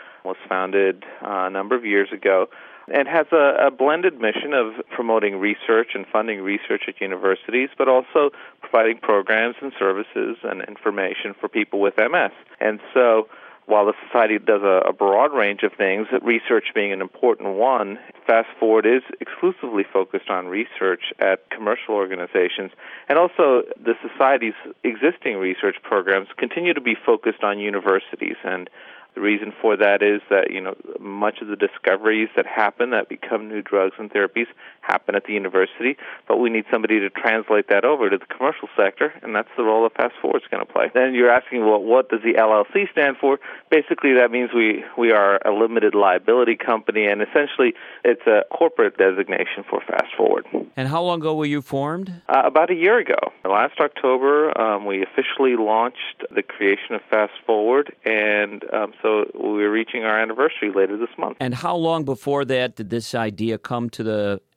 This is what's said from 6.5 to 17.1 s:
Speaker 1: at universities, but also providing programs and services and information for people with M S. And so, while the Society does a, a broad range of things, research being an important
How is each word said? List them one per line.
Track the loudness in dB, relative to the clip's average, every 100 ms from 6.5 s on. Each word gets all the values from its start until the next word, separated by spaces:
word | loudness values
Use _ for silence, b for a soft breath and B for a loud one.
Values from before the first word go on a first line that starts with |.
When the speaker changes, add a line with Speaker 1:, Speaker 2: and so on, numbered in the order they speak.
| -6 -4 -6 -6
Speaker 1:
at | -8
universities, | -8 -2 0 -2 -2 -4 -2 0
but | 2
also | 2 2 0 0 B B B
providing | 0 2 2 0
programs | 0 2 2 0 0 -4
and | -12 -2
services | 0 0 -4 -6 -6 -6
and | -8 -8 -10
information | -6 -4 -2 -4 -6 -10 -8
for | -6
people | -4 -2 0
with | 0 2
M | 0
S. | 0 -2 -6 _ B
And | -4 -4 -2
so, | 2 4 4 0 B B B 0
while | 2 2
the | -2 -2
Society | 2 2 2
does | 2 2
a, | 4 4 2
a |
broad | 2 2 4 2
range | 2 0 0
of | -4
things, | 0 0 0 -2 -2
research | 0 -2 2 0 0 -2
being | -2
an | -4
important | -8